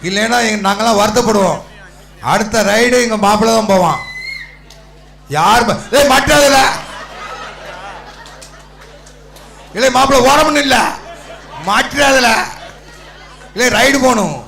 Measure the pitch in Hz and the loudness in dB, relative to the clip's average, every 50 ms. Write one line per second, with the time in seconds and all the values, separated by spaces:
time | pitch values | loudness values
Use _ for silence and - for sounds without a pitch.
0 | - 175 190 202 214 226 240 240 233 220 214 214 196 196 202 202 220 233 226 202 | -8 -4 -4 -2 -2 0 0 0 0 0 -2 -2 -2 -2 -2 0 0 0 2 2
1 | 202 214 214 247 233 240 214 208 190 175 147 - - - - - - - - - | 0 2 0 0 0 2 2 2 2 0 -2 -4 -8 -16 -20 -20 -20 -20 -20 -20
2 | - - - - - 120 156 208 214 214 214 226 208 202 202 220 240 247 247 247 | -20 -20 -20 -10 -4 -2 0 0 -2 -2 -2 0 0 2 2 2 2 2 2 2
3 | 240 233 220 208 202 202 208 208 220 226 226 226 214 202 196 190 180 165 147 - | 2 0 -2 0 2 2 2 2 2 2 2 0 2 2 2 2 2 2 0 -4
4 | - - - - - - - - - - - - - - - - - - - - | -6 -12 -14 -14 -14 -14 -14 -14 -16 -18 -20 -20 -20 -20 -20 -20 -20 -20 -20 -20
5 | - - - - - - 139 151 165 190 214 240 240 214 170 - - - - 277 | -20 -20 -20 -20 -14 -6 -2 0 4 4 4 4 2 0 -2 -4 -6 -2 0 0
6 | 285 285 262 269 - - 302 294 285 277 277 269 269 - - - - - - - | 2 4 2 2 2 2 2 4 4 4 4 4 2 2 -2 -6 -10 -14 -16 -18
7 | - - - - - - - - - - - - - 587 - - - - - - | -18 -18 -16 -16 -16 -14 -14 -14 -16 -16 -18 -18 -18 -18 -18 -16 -18 -18 -18 -18
8 | - 831 - - 932 - - - - - - - - - - - - - - - | -18 -20 -20 -20 -20 -20 -20 -20 -20 -20 -20 -20 -20 -20 -20 -20 -20 -20 -20 -20
9 | - - - - - - - - - - - - - - - 196 240 262 254 254 | -20 -20 -20 -20 -20 -20 -20 -20 -20 -20 -20 -20 -20 -14 -6 0 0 2 2 2
10 | 269 269 277 269 247 262 277 294 311 302 302 294 285 269 262 233 - - - - | 2 4 4 4 4 4 4 4 2 2 2 0 0 2 0 0 0 -2 -4 -10
11 | - - - - - - - - - - - - 151 180 202 226 262 247 233 277 | -14 -16 -18 -18 -18 -20 -20 -20 -20 -18 -16 -12 -6 -2 -2 0 -2 -2 -2 0
12 | 285 277 269 262 247 233 220 - 359 - - - - - - - - - - - | 2 2 2 2 2 2 0 0 -2 -6 -10 -16 -18 -20 -20 -20 -20 -20 -20 -20
13 | - - - - - - - - - - - 196 247 247 214 208 240 269 277 277 | -20 -20 -20 -20 -20 -20 -20 -20 -20 -16 -4 -2 0 0 2 2 2 2 2 2
14 | 247 254 247 220 196 170 143 127 113 | 2 2 2 2 0 -2 -4 -8 -12